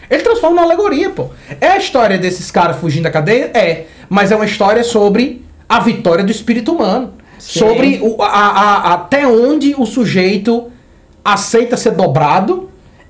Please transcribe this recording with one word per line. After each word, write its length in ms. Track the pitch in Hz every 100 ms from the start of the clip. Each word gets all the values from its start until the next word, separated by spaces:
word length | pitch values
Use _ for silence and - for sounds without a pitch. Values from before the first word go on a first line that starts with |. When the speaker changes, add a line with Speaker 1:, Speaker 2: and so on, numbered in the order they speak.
| -
Speaker 1:
ele 140 | 254
transforma 320 | 480 453 320 349
numa 100 | 339
alegoria, 460 | 339 415 277 381
pô. 160 | - 135 - - 139
É 60 | 302
a 100 | 381
história 400 | - 262 214 190
desses 320 | 180 180 -
caras 280 | 190 170 147
fugindo 260 | 165 147
da 80 | 160
cadeia? 400 | 156 151 233 294
É. 300 | 233 180 160 - - -
Mas 220 | 190 196
é 40 | 214
uma 100 | 208
história 380 | - 202 220
sobre 600 | 233 214 202 202 262 - - - -
a 100 | 233
vitória 440 | 226 - 123 170
do 80 | 196
espírito 400 | 226 - 226 240
humano. 400 | 330 208 190 247 - - -
Speaker 2:
Sim. 220 | - -
Speaker 1:
Sobre 400 | 214 240 277 277
o, 180 | 220 220
a, 20 | 208
a, 340 | 202 208 196 208 202 -
a, 40 | 233
até 320 | 233 277 277
onde 480 | 226 247 302 277 277
o 80 | 226
sujeito 840 | 269 202 165 185 202 208 233 233 - _ _ _ _
aceita 540 | 208 202 - 233 240 247
ser 140 | 233
dobrado 800 | 185 180 143 147 170 214 370 - - - _ -